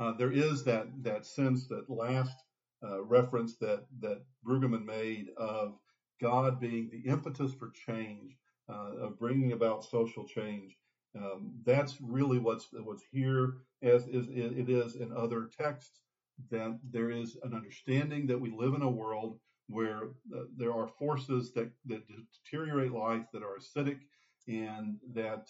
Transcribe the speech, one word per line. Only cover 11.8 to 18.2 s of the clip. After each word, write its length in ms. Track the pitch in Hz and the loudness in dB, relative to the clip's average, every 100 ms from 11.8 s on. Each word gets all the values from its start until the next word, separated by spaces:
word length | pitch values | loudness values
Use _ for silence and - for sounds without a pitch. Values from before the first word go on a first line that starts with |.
| 139 - | 4 -4
really 380 | 123 127 139 127 | -4 2 4 4
what's, 280 | 113 113 - | 2 0 -6
what's 320 | 113 107 101 - | -12 -10 -10 -6
here, 460 | 135 131 131 127 127 - - | 0 2 4 2 0 -14 0
as 240 | 127 123 123 | 6 6 6
is, 180 | 127 117 | -2 -2
it 400 | 123 117 127 123 | -2 -2 0 2
is 280 | 127 117 131 | 2 2 -4
in 160 | 113 | -6
other 360 | 113 113 117 113 - | -2 0 0 -4 -2
texts, 460 | 151 135 - _ _ _ _ - 127 | -4 -4 -14 _ _ _ _ -18 -6
that 280 | 113 113 117 127 | -4 -4 -6 -6
there 200 | 120 117 | -2 0
is 260 | 117 117 - | -2 -6 -8
an 100 | 127 | -6
understanding 720 | 113 110 - - 135 151 147 | -6 -8 -10 2 2 2 0